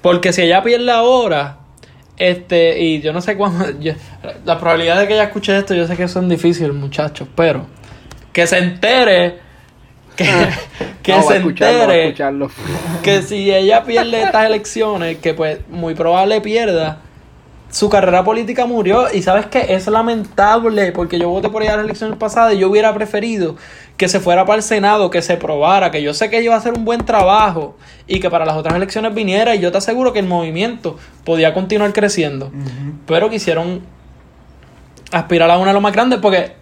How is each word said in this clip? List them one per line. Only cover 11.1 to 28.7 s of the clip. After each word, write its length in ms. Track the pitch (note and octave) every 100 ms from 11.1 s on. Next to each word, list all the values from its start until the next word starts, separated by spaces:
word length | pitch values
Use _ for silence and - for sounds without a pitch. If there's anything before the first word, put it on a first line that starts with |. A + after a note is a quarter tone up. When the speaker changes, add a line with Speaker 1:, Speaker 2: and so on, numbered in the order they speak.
Speaker 2:
No, 60 | F#3+
va 60 |
a 20 | D3+
Speaker 1:
se 40 | G3
Speaker 2:
escucharlo, 360 | F3+ - G#3+
va 60 | A#3+
a 40 | A3
Speaker 1:
entere 180 | F3 D#3+
Speaker 2:
escucharlo. 440 | - C#3 C#3 C#3 - D3+ D3+ E3+ E3
Speaker 1:
que 200 | F3+ G3+
si 300 | F#3 G#3 G3
ella 300 | F#3+ F#3+ A3+
pierde 400 | A#3+ F#4+ A#3+ A3+
estas 240 | G3 A3 A3
elecciones, 720 | G#3+ G#3 A3+ A3 G3+ E3+ D#3
que 160 | E3+
pues 240 | D#3+ D#3 D3+ -
muy 260 | E3 E3 E3
probable 440 | E3 F3 G3 G#3+
pierda, 580 | G#3 A3 A3+ E3+ D#3+ D#3 - - - - - - -
su 180 | - G#3
carrera 340 | G3+ F#3 F3+
política 400 | F3+ A3+ A3+ B3 A#3+
murió. 460 | A#3+ F#3 G#3+ B3
Y 80 | G3+
sabes 240 | F#3 F#3+ G#3
que 280 | C4 G#3+
es 120 | F#3+ F#3
lamentable, 1000 | A3 A3+ A3+ F#3+ - G3+ A3+ A3+ G#3+ F#3+
porque 260 | F3 E3 F3
yo 100 | F3
voté 200 | F#3 G3
por 120 | A3
ella 100 | G#3+
en 40 | G#3+
las 60 |
elecciones 320 | G#3+ G#3 A3 G#3+
pasadas 360 | A3 G#3+ A3+
y 40 | G3+
yo 100 | F#3+
hubiera 220 | G#3 A3
preferido 640 | G#3 G#3 G#3 A3+ A3 E3+ D#3 - - - -
que 100 | F3+
se 120 | G3
fuera 240 | F3+ F3 F#3+
para 100 | G#3+
el 60 |
Senado, 480 | G#3+ G#3+ G3 G#3+ F#3
que 100 | F3+
se 140 | E3 F3
probara, 540 | - D3 D#3 G3 F3+
que 120 | D3+
yo 120 | D3
sé 160 | D3 A3
que 120 | A3+
iba 120 | A#3
a 40 | A3+
hacer 140 | A#3
un 120 | A#3
buen 200 | A3+ A#3
trabajo 720 | - A3 F#3 G#3 G#3+ E3+ D3 - - - -
y 140 | F#3+
que 100 | F3+
para 140 | E3 D#3+
las 100 | D#3
otras 180 | D#3